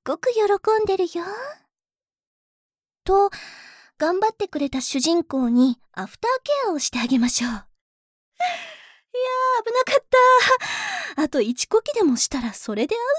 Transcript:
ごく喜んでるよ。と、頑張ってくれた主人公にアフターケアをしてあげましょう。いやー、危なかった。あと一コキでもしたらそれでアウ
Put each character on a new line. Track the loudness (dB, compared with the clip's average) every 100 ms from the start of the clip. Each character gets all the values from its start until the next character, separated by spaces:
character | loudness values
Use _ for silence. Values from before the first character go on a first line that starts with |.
| -8
ご | -4
く | -2
喜 | 2 2 2 2 2
ん | 2
で | 0
る |
よ。 | 0 -4 -8 -10 -12 -14 _ _ _ _ _ _ _ _ _ _ _ _ _ _
と、 | 0 2 2 -2 -18 -20 -20 -20 _ -6
頑 | -2 0
張 | 0
っ |
て | -2 -6
く | -4
れ | -4
た | -4
主 | -4 -2
人 | 0 0 0
公 | -2 2
に | 4 4 2 _
ア | -12 -12
フ | -6
タ | -2
ー | -2
ケ | 0 -2 0
ア |
を | -2
し | -4
て | -2
あ | 0
げ | 2
ま | 2
し | 0
ょ | -4
う。 |
い | -6
や |
ー、 | -12 _ _ _ _ _ _ -6 -6 -6 -12 -20 -20 _ _ -4 -4 0 0 0 0
危 |
な | -2
か | 2 0
っ | 4 6 6 6 4 0 -2 -8 -8 -8 -8 -4
た。 |
あ | -2
と | 0
一 | 0 -2 0
コ | 0
キ | 0
で | 0
も | 2 2
し | -2
た | -4
ら | -6
そ | -8 -6
れ | -4 -2
で | -2
ア |
ウ | -2